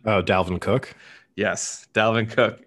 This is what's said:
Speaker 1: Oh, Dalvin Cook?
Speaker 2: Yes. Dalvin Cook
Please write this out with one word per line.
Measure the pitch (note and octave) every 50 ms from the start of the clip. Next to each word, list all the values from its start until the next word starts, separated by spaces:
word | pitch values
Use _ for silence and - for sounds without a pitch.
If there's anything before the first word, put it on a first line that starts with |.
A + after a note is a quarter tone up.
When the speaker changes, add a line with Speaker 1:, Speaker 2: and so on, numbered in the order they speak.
| -
Speaker 1:
Oh, | A2 G#2+ G2
Dalvin | F2 - G2+ F#2 F#2 E2+ F2+ E2+
Cook? | - - G2+ C3+ - - - - - - - - _ _ _
Speaker 2:
Yes. | - G2+ G2 F2+ - - - - - - _ -
Dalvin | G#2+ G#2+ A2+ A2+ A#2 A2+ A2+
Cook | A2 - B2 G#2 - - -